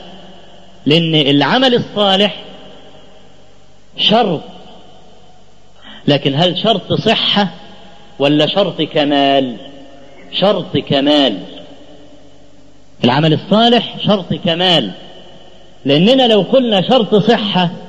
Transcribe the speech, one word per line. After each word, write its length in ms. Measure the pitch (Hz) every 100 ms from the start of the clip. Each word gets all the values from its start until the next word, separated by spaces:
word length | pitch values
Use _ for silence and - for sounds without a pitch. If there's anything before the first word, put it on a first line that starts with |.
| - - - - - - - - 135
لأن 300 | 160 165 156
العمل 600 | 139 143 139 233 262 240
الصالح 600 | - 202 202 190 202 - - - - - - - - - - - - - - - - -
شرط، 440 | 160 220 214 151 - - - - - - - - - - - - - - - - -
لكن 280 | 139 - 139
هل 220 | 180 175
شرط 300 | 208 202 -
صحة 540 | 170 220 220 - 202 202 - - - - - - -
ولا 280 | 143 151 151
شرط 340 | 196 190 151
كمال؟ 760 | 151 156 143 143 139 139 131 107 - - - - - - -
شرط 460 | - 190 190 - 143
كمال. 600 | - 143 143 147 135 104 - - - - - - - - - - - - - - - -
العمل 300 | 123 131 160
الصالح 600 | 156 - 208 233 240 - - -
شرط 260 | 202 175
كمال، 580 | 185 175 165 185 160 104 - - - - - - - - - 131
لأننا 420 | 143 196 269 247
لو 140 | 214
قلنا 400 | 180 262 240 196
شرط 340 | 175 254 202 214
صحة 540 | 220 226 208 185 175 -